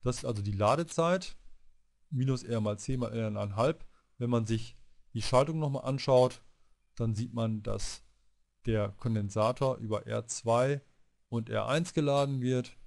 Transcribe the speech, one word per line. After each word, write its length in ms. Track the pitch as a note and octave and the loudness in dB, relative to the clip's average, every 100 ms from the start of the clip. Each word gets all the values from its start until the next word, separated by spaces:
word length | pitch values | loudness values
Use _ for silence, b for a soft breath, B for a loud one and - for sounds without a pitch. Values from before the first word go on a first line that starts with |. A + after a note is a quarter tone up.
Das 160 | B2+ A#2+ | -2 -2
ist 80 | B2 | -4
also 160 | G#2+ | -2
die 100 | G2+ | -2
Ladezeit, 840 | G2 G#2 C#3 E3+ - E3 F#3 - - - - - - _ _ _ | 2 4 4 0 0 2 2 -2 -12 -16 -20 -20 -20 _ _ _
minus 320 | C3+ C3 B2+ | -2 0 0
R 160 | - A#2 | -2 -2
mal 180 | G#2+ G#2 | 0 -2
C 200 | - C3 | -4 -2
mal 160 | A#2 | -2
Ln 240 | A2+ A2 G#2 | -2 -4 -4
ein 180 | G2+ G2 | -4 0
halb. 300 | B2+ D#3+ - - _ _ | 0 0 -10 -18 _ _
Wenn 120 | B2 | 0
man 160 | A#2+ A2 | 0 2
sich 300 | A2+ A2+ - - - - | -2 -4 -12 -20 -20 -10
die 80 | A#2 | -6
Schaltung 380 | - B2+ C#3 D#3+ | 4 4 4 0
nochmal 260 | D3+ C3+ - | -2 -2 -2
anschaut, 560 | C3+ - B2+ B2+ - - _ - _ _ - | -4 4 6 6 2 -20 _ -20 _ _ -4
dann 200 | A2+ G#2+ | -2 0
sieht 180 | B2 | -4
man, 300 | A#2 A2+ A2 | -2 -2 -2
dass 400 | A2 G#2+ - - - _ _ _ _ _ - | -4 -4 -4 -8 -18 _ _ _ _ _ -2
der 240 | A2 G2+ - | 0 0 -4
Kondensator 800 | A#2 A2 G2+ G#2+ A2 B2 C#3 - | -2 -2 -2 0 0 2 0 -2
über 280 | A2 G#2+ - | -4 -4 -4
R 200 | A2+ A#2 | -6 -6
zwei 540 | - A2+ A#2 C3 C#3+ _ _ _ _ _ | -6 2 2 4 0 _ _ _ _ _
und 200 | A#2 A#2 | -6 -2
R 180 | G#2+ G#2+ | -4 0
eins 260 | D3 E3+ | -2 0
geladen 480 | - C#3+ C#3+ C#3 C3+ | 0 2 2 2 0
wird. 360 | B2 B2+ B2 - | 0 0 -2 -12